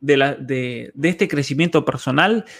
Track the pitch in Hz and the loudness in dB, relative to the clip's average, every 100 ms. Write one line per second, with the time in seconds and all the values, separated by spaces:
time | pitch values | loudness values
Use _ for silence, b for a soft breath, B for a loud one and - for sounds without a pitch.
0 | 139 139 139 139 131 131 123 120 120 135 | 2 4 2 -2 -6 -4 -4 -8 -12 -2
1 | 160 180 190 147 139 139 170 160 139 131 | -2 0 0 0 -2 0 2 2 0 -2
2 | - 135 185 226 214 B | -2 2 2 0 -4 B